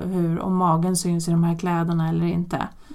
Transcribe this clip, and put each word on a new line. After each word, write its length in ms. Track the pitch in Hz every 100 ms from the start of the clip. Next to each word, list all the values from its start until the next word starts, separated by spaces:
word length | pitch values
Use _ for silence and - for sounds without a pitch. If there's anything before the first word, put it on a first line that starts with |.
hur, 380 | 180 185 170 165
om 160 | 196 185
magen 400 | 180 160 185 180
syns 320 | 175 170 165
i 20 |
de 140 | 170
här 140 | 170 170
kläderna 500 | 180 170 165 165 160
eller 160 | 165 170
inte? 420 | 170 175 139 - - -